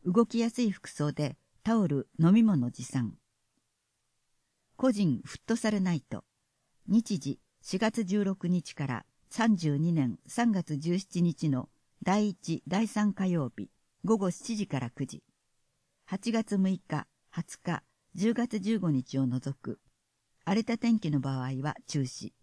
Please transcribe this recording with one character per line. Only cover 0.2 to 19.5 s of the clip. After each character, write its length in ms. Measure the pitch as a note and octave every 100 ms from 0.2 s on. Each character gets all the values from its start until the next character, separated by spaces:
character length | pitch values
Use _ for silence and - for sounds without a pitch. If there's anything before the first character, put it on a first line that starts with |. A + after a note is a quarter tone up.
| A#3
き 140 | A3+
や 100 | A#3
す 120 | -
い 100 | A#3+
服 180 | F#3+ -
装 220 | - D3
で 260 | D3 D3 C#3+ _ _
タ 160 | - A3+
オ 60 | F#3
ル、 220 | C#3+ - -
飲 140 | E3
み 120 | G#3
物 280 | A3+ F3 A#2+
持 140 | - B2
参。 320 | C3+ A2+ - _ _ _ _ _ _ _ _ _ _ _ _ _ _ _ _
個 160 | C4
人 260 | G#3 F#3+ A#2+ -
フ 120 | -
ッ 40 | -
ト 120 | A3+
サ 120 | A3
ル 120 | G#3+
ナ 140 | F#3 E3
イ 60 |
ト。 220 | - G#2 - _ _ _ _ _ -
日 320 | G#3+ A3 F#3+
時、 220 | C#3 - _ _
四 160 | - F#3+
月 280 | A3+ A3+ G3
十 180 | G#3
六 240 | G3 F#3+ F3
日 260 | F3+ -
か 140 | - C#3
ら 180 | A#2+ - _ _
三 280 | - A3+ G3+
十 180 | D#3+ C#3+
二 160 | D#3+
年 260 | E3 C3 G#2+ -
三 260 | - A#3
月 240 | G3 E3+ D3+
十 200 | D#3 F3
七 240 | - F3
日 280 | F3 E3 D#3+
の 180 | C3 - _ _ _
第 280 | - G3+ G#3
一、 340 | F#3+ - E3 -
第 220 | F#3 A3
三 240 | G#3+ G#3
火 160 | F#3+ F#3+
曜 240 | F3 C3 -
日、 120 | G#2 _ _ _ F3
午 100 | A3
後 160 | F#3+
七 240 | E3+ - A3
時 120 | G#3
か 120 | C3+
ら 100 | B2
九 160 | - C3+
時。 160 | D3 _ _ _ _ _ _ _ _ _
八 260 | F#3+ -
月 260 | A3+ A3 G#3
六 120 | F#3+
日、 380 | F#3+ _ D3+ - _ _
二 140 | -
十 140 | - -
日、 220 | - E3 _ _ _ F#3
十 180 | G#3
月 280 | A#3 A#3+ -
十 180 | F#3 A3+
五 100 | F3
日 280 | C#3 B2 C3+
を 100 | C3+
除 300 | B2 C#3